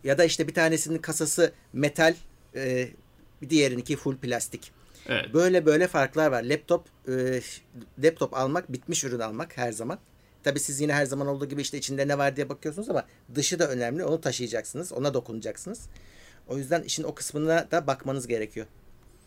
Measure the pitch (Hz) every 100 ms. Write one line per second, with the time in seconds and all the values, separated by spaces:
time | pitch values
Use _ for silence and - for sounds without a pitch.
0 | 135 139 165 - 147 - 160 160 151 160
1 | 160 156 156 - 170 - _ 127 143 -
2 | 160 170 - - - 131 131 127 123 -
3 | - - - - 135 156 139 123 123 139
4 | - 135 127 117 - - - - - -
5 | - 117 - 139 180 185 156 151 180 156
6 | 135 156 156 123 120 151 - 170 - _
7 | - 127 127 127 - - _ 123 113 -
8 | 147 160 139 131 131 165 180 127 - 165
9 | 139 120 110 110 165 - 120 110 113 185
10 | _ _ _ _ 143 139 - 139 147 143
11 | 139 139 139 139 139 143 135 143 139 135
12 | 139 143 139 139 131 135 156 156 226 156
13 | - - - 123 139 175 170 127 120 147
14 | 170 160 147 120 120 110 - 139 180 -
15 | 143 127 120 113 110 104 - 233 - -
16 | - - - - - 135 131 165 - -
17 | 147 - - 147 156 165 - 170 139 131
18 | 139 135 120 117 107 113 107 - - -
19 | - -